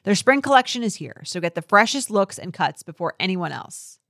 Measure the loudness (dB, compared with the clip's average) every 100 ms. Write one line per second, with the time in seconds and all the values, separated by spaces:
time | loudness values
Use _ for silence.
0 | 0 2 4 2 6 4 4 -2 -4 -4
1 | -10 -14 -10 -4 -4 -4 2 4 4 0
2 | -2 0 0 -4 -10 -4 -4 -4 -14 -8
3 | -6 -4 -4 -2 -4 -8 -12 -16 -20 -20